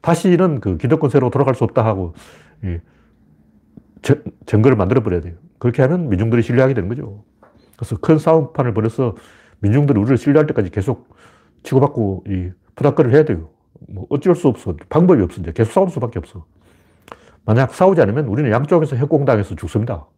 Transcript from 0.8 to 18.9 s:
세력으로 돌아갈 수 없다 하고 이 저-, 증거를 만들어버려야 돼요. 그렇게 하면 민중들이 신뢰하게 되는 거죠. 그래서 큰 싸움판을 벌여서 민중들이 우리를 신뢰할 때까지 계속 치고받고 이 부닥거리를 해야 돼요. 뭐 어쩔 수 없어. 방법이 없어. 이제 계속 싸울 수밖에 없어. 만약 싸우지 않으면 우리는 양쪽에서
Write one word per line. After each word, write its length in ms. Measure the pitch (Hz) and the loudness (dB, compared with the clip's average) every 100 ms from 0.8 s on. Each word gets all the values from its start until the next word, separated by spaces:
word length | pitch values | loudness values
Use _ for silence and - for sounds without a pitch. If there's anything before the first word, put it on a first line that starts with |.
| 120 160 147 | 0 0 2
세력으로 200 | 139 123 | 2 0
돌아갈 260 | 135 135 120 | 0 0 0
수 80 | |
없다 220 | 117 - 110 | 0 0 0
하고 280 | 98 87 - - - _ _ | -2 -6 -10 -20 -20 _ _
이 140 | 95 85 _ _ _ _ _ _ _ _ _ - _ _ | -8 -8 _ _ _ _ _ _ _ _ _ -20 _ _
저-, 140 | - 143 - _ - | -2 -2 -2 _ -2
증거를 300 | 107 120 117 | 2 2 2
만들어버려야 460 | 95 120 107 90 | 0 0 0 -6
돼요. 140 | 85 85 _ _ | -6 -16 _ _
그렇게 220 | 120 117 | -4 0
하면 280 | 131 180 151 | 0 0 -2
민중들이 320 | 92 113 120 | -2 0 0
신뢰하게 320 | 113 123 131 | 0 2 2
되는 160 | 123 90 | 0 -6
거죠. 340 | 120 - 101 _ _ _ _ _ _ | -8 -12 -16 _ _ _ _ _ _
그래서 200 | - 107 | -10 -6
큰 200 | - 156 | 0 2
싸움판을 560 | 160 160 143 - 123 | 4 2 0 -4 -2
벌여서 420 | 107 110 - 123 87 - _ _ _ | 0 -2 -2 -4 -4 -20 _ _ _
민중들이 400 | 101 127 143 113 | 0 2 2 2
우리를 180 | 107 127 | 2 0
신뢰할 300 | 147 147 151 | 4 2 2
때까지 240 | - 92 | -2 -4
계속 440 | - 95 117 _ _ _ _ _ _ | -4 -4 -6 _ _ _ _ _ _
치고받고 600 | - 131 127 - 104 92 - | -2 0 2 0 -4 -4 -6
이 220 | 95 90 - _ - | -6 -6 -12 _ -2
부닥거리를 400 | 143 - 127 139 | 0 2 4 4
해야 80 | |
돼요. 260 | 147 90 80 _ _ _ - | 2 -2 -8 _ _ _ -18
뭐 200 | 95 - | -16 -6
어쩔 260 | 139 185 170 | -2 0 2
수 120 | 147 | 0
없어. 280 | 113 104 76 - | -2 -8 -10 -2
방법이 320 | 151 180 151 | 2 4 4
없어. 200 | 92 - | 2 -4
이제 100 | 85 | -10
계속 200 | 80 110 | -2 0
싸울 160 | - 190 | 0 0
수밖에 280 | 139 113 92 | -2 -6 -8
없어. 280 | - 95 - _ _ _ _ _ _ - _ _ - | -12 -18 -20 _ _ _ _ _ _ -20 _ _ 0
만약 280 | 113 131 | 2 0
싸우지 280 | - 185 175 | 2 2 4
않으면 240 | 104 120 139 | 2 0 -2
우리는 240 | 110 147 | -2 0
양쪽에서 440 | 110 147 175 151 | 0 2 0 0